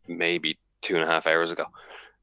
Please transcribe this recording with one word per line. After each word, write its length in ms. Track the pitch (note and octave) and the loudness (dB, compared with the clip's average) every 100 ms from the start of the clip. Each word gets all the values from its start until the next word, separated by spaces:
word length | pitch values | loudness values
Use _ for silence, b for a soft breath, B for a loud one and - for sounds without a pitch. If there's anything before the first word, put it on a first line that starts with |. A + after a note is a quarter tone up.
| - | -10
maybe 500 | E2+ E2+ F2 D#2 - _ _ | -4 -2 0 -2 -6 _ _
two 140 | - | -2
and 100 | F2 | 0
a 20 | D#2+ | 2
half 200 | D#2+ D#2+ | 2 2
hours 260 | E2 E2+ | 2 2
ago. 140 | E2+ D#2 - B B B B | -2 -6 -10 B B B B